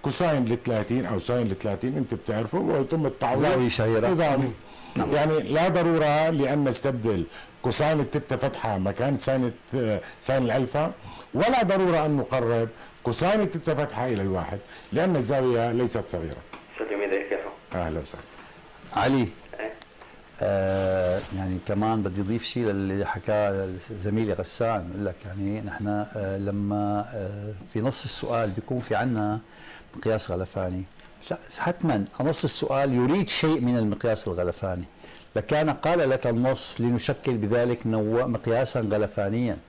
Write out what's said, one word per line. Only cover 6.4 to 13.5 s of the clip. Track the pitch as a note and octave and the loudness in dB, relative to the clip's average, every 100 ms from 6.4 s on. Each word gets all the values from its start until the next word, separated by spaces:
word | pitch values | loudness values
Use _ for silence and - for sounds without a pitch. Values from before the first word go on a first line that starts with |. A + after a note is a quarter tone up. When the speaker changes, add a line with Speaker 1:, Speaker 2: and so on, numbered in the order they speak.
| C3+ D3 | 2 4
Speaker 1:
نستبدل | C#3 A#2 C#3 B2 A2+ G2 D#2 - - - | 2 2 0 0 2 0 -2 -8 -18 -4
كوساين | B2+ - D3+ D#3 | -2 2 2 2
التتة | C3+ D3 - B2 | 2 -2 -2 -2
فتحة | C#3 - A2+ G2 | -2 -2 -2 0
مكان | F#2+ F#2+ B2+ C#3 | 0 0 0 0
ساين | - C3 B2 A2+ - | 0 2 0 -4 -6
الت-، | C3 A2+ G2+ - - | -2 0 0 -4 -8
ساين | B2+ C3+ | 0 2
الألفا، | B2 C3 B2+ D3 D#3+ - - - - | 2 2 0 0 -2 -4 -16 -18 -6
ولا | A#2+ G#3+ B3+ | 0 4 4
ضرورة | G3 F#3+ F#3 E3 D3+ | 4 4 4 4 2
أن | C#3+ | 0
نقرب | - C3 A#2 A#2 A2+ - - - | 0 0 2 2 0 -4 -20 -6
كوساين | - A2+ F3 G#3+ | -4 0 2 4
التتة | G3 | 2